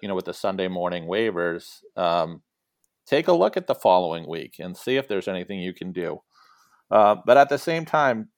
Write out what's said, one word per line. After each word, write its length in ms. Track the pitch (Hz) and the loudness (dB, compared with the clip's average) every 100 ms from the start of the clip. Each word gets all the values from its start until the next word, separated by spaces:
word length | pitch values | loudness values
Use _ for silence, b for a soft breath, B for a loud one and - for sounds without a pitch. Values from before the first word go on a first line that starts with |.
you 40 | 101 | -4
know, 60 | |
with 120 | 92 90 | -6 -6
the 80 | |
Sunday 340 | - 101 95 92 | -6 -6 -2 -4
morning 380 | 92 90 90 82 | -4 -4 -6 -4
waivers. 760 | 101 113 87 87 85 - - - - | -2 0 0 -2 -4 -10 -20 -16 -4
Um, 480 | 87 85 82 82 _ _ _ _ _ _ _ | 0 0 -2 -6 _ _ _ _ _ _ _
take 200 | 143 160 | 0 2
a 60 | |
look 240 | 170 208 185 | 2 2 0
at 80 | 180 | -4
the 80 | |
following 540 | - 104 92 87 82 80 | 0 4 4 2 -4 -8
week 300 | 82 65 - | -10 -10 -12
and 180 | 90 90 | -14 -10
see 180 | - 135 | -4 -2
if 120 | 135 | -2
there's 200 | 98 101 | -4 -4
anything 320 | 92 90 98 | -8 -8 -8
you 140 | 90 | -8
can 180 | 90 90 | -10 -10
do. 300 | 87 82 76 _ b b b b b _ | -8 -6 -8 _ b b b b b _
Uh, 240 | 107 104 98 110 | 4 6 4 6
but 100 | 131 | 6
at 140 | 139 | 6
the 80 | 143 | 2
same 260 | - 165 | -2 -4
time 460 | 160 156 139 110 110 | -2 2 2 0 -6